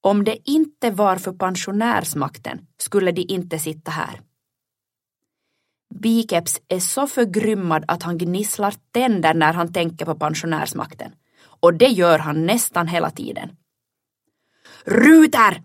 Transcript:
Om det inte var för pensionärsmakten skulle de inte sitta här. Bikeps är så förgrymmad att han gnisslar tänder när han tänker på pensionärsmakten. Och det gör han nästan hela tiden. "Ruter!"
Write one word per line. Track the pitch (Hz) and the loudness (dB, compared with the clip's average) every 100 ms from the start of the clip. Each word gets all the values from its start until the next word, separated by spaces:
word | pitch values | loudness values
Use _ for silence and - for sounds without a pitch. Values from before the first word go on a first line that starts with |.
Om | 190 208 | 2 2
det | 202 220 - | 0 -4 -2
inte | 294 311 _ 240 | 0 0 _ -4
var | 190 208 185 | 0 0 0
för | 190 | -4
pensionärsmakten | 185 185 185 - 202 233 214 156 - 139 - - - - _ | -4 -4 -4 -4 -2 0 -2 -2 -6 -6 -8 -14 -14 -18 _
skulle | - 208 185 | -4 0 0
de | 175 | -2
inte | 175 190 180 160 | -4 -6 -6 -8
sitta | 156 156 - | -8 -10 -10
här. | 156 - - _ _ _ _ _ _ _ _ _ _ _ _ _ _ _ _ _ | -8 -8 -10 _ _ _ _ _ _ _ _ _ _ _ _ _ _ _ _ _
Bikeps | - 220 233 220 170 170 - _ | -6 0 0 2 -2 -2 -8 _
är | 185 | -6
så | 180 - 277 | -4 -4 -4
förgrymmad | - 240 185 214 214 175 156 156 | 0 0 0 0 -2 0 -2 -2
att | 170 | -6
han | 170 170 | -4 -4
gnisslar | 175 180 208 - 202 208 _ | -4 -4 -4 -4 -4 -6 _
tänder | 240 254 202 160 | -2 0 2 2
när | 165 156 | 2 2
han | 170 170 | 0 -4
tänker | 175 170 165 | -2 -4 -6
på | 180 | -8
pensionärsmakten. | 160 151 156 170 156 - - - - - - _ _ _ _ | -4 -4 -4 -6 -6 -6 -8 -12 -12 -18 -20 _ _ _ _
Och | 170 | 2
det | 165 254 | 6 4
gör | 214 175 156 | 6 4 4
han | 156 151 165 | 2 -2 0
nästan | 233 226 180 170 | 0 -2 -2 -2
hela | 170 - | -2 -4
tiden. | - - - - - _ _ _ _ _ _ _ _ _ _ - - | -6 -12 -10 -14 -18 _ _ _ _ _ _ _ _ _ _ -20 -18
"Ruter!" | - 190 285 320 311 269 214 185 | 0 4 8 8 8 6 4 2